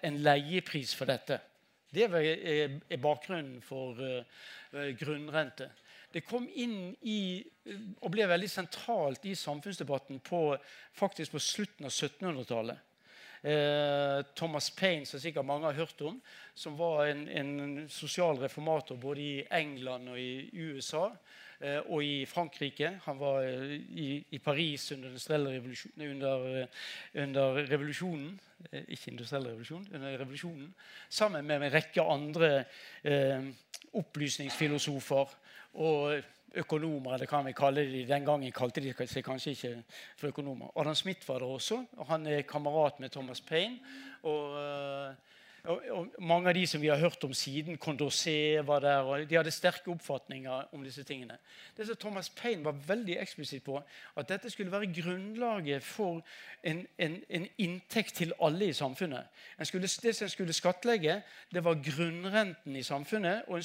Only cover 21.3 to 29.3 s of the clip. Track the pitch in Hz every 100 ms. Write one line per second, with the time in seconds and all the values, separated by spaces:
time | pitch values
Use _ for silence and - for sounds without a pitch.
21.3 | - - - 143 147 - 160 147 143 131
22.3 | 175 165 - 139 - 156 190 - 135 143
23.3 | 135 131 127 139 147 - 165 139 143 -
24.3 | 139 151 143 165 143 - 139 127 127 -
25.3 | 151 139 131 123 123 - - 147 139 135
26.3 | 135 131 131 127 - - - - 139 139
27.3 | 135 135 131 135 143 147 139 180 156 147
28.3 | 190 - - 170 143 - - - 120 117